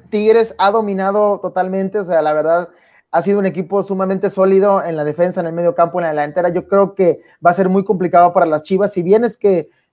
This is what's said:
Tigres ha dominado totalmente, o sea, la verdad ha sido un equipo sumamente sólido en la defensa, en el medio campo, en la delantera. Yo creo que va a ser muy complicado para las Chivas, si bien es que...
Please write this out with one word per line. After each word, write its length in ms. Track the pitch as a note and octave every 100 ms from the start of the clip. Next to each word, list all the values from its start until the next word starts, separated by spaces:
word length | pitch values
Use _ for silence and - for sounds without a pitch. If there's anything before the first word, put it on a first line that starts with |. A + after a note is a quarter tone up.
| -
Tigres 460 | G#3 G#3+ A3+ A3+ -
ha 140 | G3
dominado 680 | A3 G#3 F#3+ F#3+ G#3 G#3 F#3+
totalmente, 580 | F#3 F#3 F#3 F#3+ F#3+ G#3
o 60 | F3+
sea, 180 | E3
la 100 | D3+
verdad 360 | D3+ D#3 E3+ F3 _ _ _ _
ha 100 | E3+
sido 160 | F#3+ G3+
un 80 | F#3+
equipo 380 | D3+ E3 G3
sumamente 480 | G3 F#3+ F#3+ F#3+ G3+
sólido 520 | F#3+ F#3+ F#3+ G3+ G3
en 120 | D#3+ D#3
la 80 |
defensa, 380 | D3 D3+ F3+ F#3
en 40 | E3
el 80 |
medio 220 | E3 F3 E3+
campo, 240 | E3+ F3+
en 40 |
la 60 | E3
delantera. 400 | D3+ D3 D#3 F3
Yo 180 | E3+ -
creo 280 | G3 G3 G3
que 260 | F3 - - _ E3+
va 60 |
a 40 | F3
ser 140 | F#3
muy 140 | G3
complicado 500 | - F#3 F3+ F3 F3
para 120 | F3+ E3
las 160 | D3+
Chivas, 300 | - F#3+ G3
si 100 | F#3
bien 220 | E3+ G#3+ A#3
es 120 | -
que... 320 | G3+ F3 - _ _